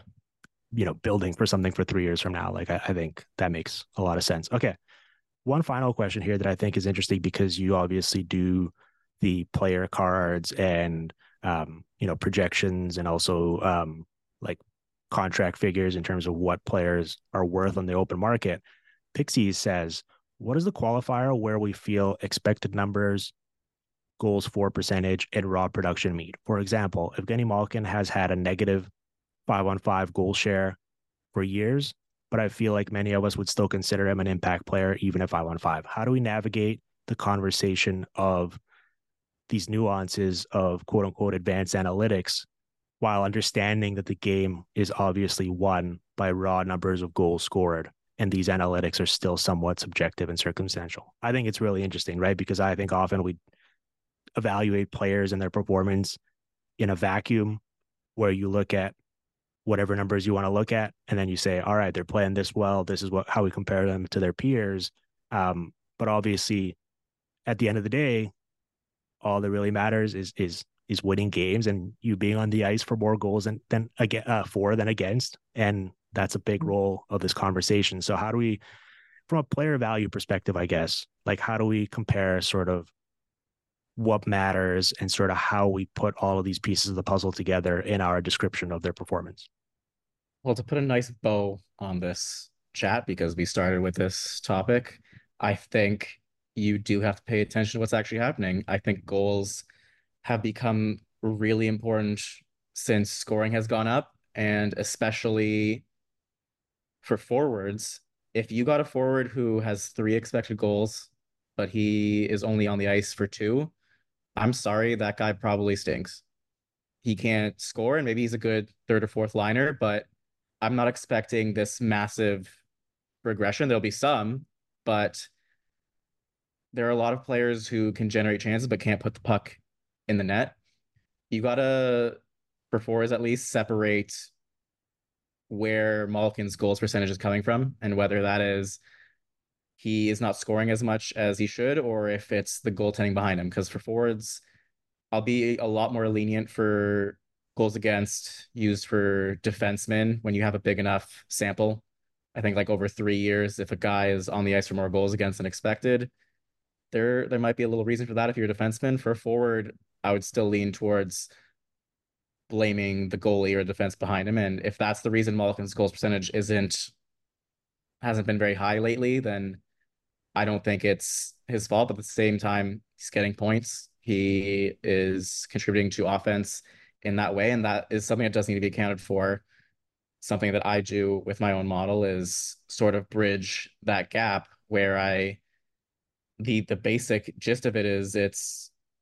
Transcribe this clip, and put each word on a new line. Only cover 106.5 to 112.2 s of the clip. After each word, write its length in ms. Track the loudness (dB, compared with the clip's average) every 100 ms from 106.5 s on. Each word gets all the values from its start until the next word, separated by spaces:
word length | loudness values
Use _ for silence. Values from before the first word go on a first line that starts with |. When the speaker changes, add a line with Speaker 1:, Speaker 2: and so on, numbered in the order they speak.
| _ _ _ _ _
Speaker 2:
for 160 | -4 -4
forwards. 840 | 0 0 0 -2 -4 -6 -8 -12 _ _ _
If 180 | -4 -2
you 120 | -2
got 160 | 2 2
a 60 | 2
forward 420 | 0 0 0 0
who 320 | -2 0 0
has 280 | 0 -4 -6
three 280 | -2 0 0
expected 420 | 0 -4 -4 -2
goals, 520 | 2 2 0 -4 -16 _ _ _ _ -6
but 120 | -4
he 540 | 0 2 2 2 2